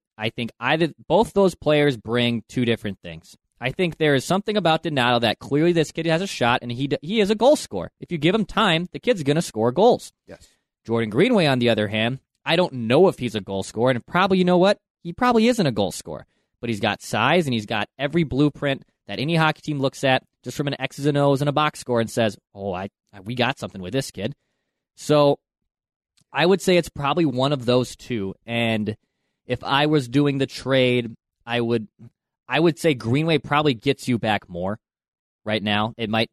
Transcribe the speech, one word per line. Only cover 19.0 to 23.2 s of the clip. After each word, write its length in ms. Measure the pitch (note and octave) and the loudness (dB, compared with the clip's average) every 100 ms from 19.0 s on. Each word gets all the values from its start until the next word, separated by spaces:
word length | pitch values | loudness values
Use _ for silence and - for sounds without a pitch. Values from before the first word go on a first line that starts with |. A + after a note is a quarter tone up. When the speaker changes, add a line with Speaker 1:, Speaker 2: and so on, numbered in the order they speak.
| - | -10
Speaker 1:
that 120 | G2+ | -6
any 160 | C#3 E3 | -2 0
hockey 260 | D#3+ - | 0 -2
team 180 | - D3 | -6 -4
looks 240 | C3 - | -4 -2
at 200 | C3+ C3 - _ | 0 0 -2 _
just 140 | B2 - | -10 -6
from 100 | C#3+ | -6
an 120 | C3+ | -6
X's 240 | C3 - C#3+ | -8 -4 -2
and 120 | C#3+ | 2
O's 240 | C#3+ C3+ | 2 2
and 80 | D3 | 0
a 40 | |
box 260 | C#3 D3+ - | 0 -2 -2
score 220 | - A#2+ | -2 -2
and 80 | A2 | 0
says, 280 | - A2 G2 _ G2+ | 0 -2 -2 _ -12
"Oh, 180 | G2 | -8
I, 160 | F2+ G2+ _ _ | -6 -8 _ _
I, 60 | |
we 160 | G2+ | -16